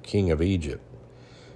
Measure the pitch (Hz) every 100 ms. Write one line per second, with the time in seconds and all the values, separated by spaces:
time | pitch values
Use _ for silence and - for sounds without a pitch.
0 | - 104 92 78 87 95 78 - - -
1 | - - - - -